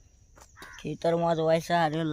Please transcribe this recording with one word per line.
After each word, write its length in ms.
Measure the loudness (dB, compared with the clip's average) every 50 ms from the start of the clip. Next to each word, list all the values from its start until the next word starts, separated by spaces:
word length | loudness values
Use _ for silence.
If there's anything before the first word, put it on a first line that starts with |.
| -20 -20 _ -20 -20 _ -20 -20 -20 -20 -20 -20 -20 -20 -18 -12
ખેતરમાં 580 | -10 -10 -8 -2 0 0 2 2 2 2 2 2
જ 20 |
હોય 200 | 2 2 2 2
છે 120 | 2 0 0
આ 160 | 2 2 2
રહ્યો 160 | 0 0 -2 -2